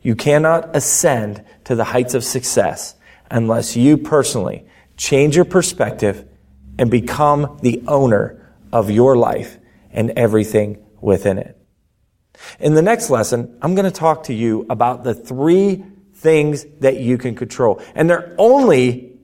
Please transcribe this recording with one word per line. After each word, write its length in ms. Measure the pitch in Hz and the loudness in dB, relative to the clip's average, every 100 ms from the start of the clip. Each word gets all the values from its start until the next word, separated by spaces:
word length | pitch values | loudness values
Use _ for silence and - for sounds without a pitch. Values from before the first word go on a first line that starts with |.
You 160 | 127 113 | -2 -2
cannot 580 | 147 147 156 165 165 | 2 2 2 0 -2
ascend 680 | 147 - - 170 123 104 104 - _ | -4 -2 0 0 0 -4 -10 -18 _
to 100 | - | -6
the 100 | 120 | -4
heights 300 | 110 127 123 | 0 -2 -2
of 100 | 131 | -4
success 720 | 117 131 - - 92 - - _ _ _ _ | -4 -6 -2 -2 -2 -4 -14 _ _ _ _
unless 460 | 123 113 113 117 120 | -2 0 -2 -2 2
you 220 | 131 151 | 4 4
personally 640 | 147 151 131 120 87 50 - _ _ - | 2 0 0 -4 -6 -8 -16 _ _ -12
change 400 | - 139 147 151 | -2 2 2 2
your 80 | |
perspective 800 | 175 185 160 - 110 - 104 98 - _ _ _ - - | 2 0 -2 -4 -6 -2 -4 -4 -14 _ _ _ -18 -4
and 120 | 123 | 0
become 680 | 117 - - 147 147 143 - | 0 -2 -2 0 0 -2 -2
the 220 | 123 117 - | -4 -4 -2
owner 680 | 143 131 104 107 - _ _ - | 0 2 2 -2 -8 _ _ -4
of 180 | 120 104 | -2 0
your 260 | 104 127 127 | 4 4 4
life 420 | 113 110 113 - _ _ _ | 2 -2 -8 -18 _ _ _
and 180 | - 113 - | -6 -4 0
everything 640 | 117 110 104 107 104 104 _ _ | 0 2 0 -2 -2 -8 _ _
within 360 | 110 95 104 95 | -2 0 0 -4
it. 220 | - - _ _ _ _ _ _ _ _ - - | -8 -18 _ _ _ _ _ _ _ _ -20 -4
In 160 | 151 | 0
the 80 | 156 | 2
next 280 | 180 226 - | 2 0 0
lesson, 460 | 123 107 120 120 - | 0 0 -2 -6 -6
I'm 140 | 151 185 | -2 0
gonna 160 | 190 | -2
talk 320 | 175 160 156 | 0 0 0
to 100 | - | -4
you 320 | 113 117 107 107 | -4 -2 -2 -4
about 360 | 110 120 117 | -2 -2 -2
the 100 | 123 | -6
three 720 | 107 - 131 151 185 202 190 - - _ | -6 -8 -4 2 4 2 -2 -10 -20 _
things 520 | _ 160 156 147 147 - - | _ 2 2 2 -4 -8 -2
that 160 | 135 135 | -2 0
you 220 | 117 123 | -2 -2
can 180 | 123 110 | -2 -8
control. 440 | 117 - 120 98 - | -10 0 0 0 -6
And 160 | - 160 | -2 0
there 80 | 170 | 0
are 160 | - - | -2 2
only 720 | 220 277 247 135 123 123 - - | 4 6 4 4 2 -2 -12 -20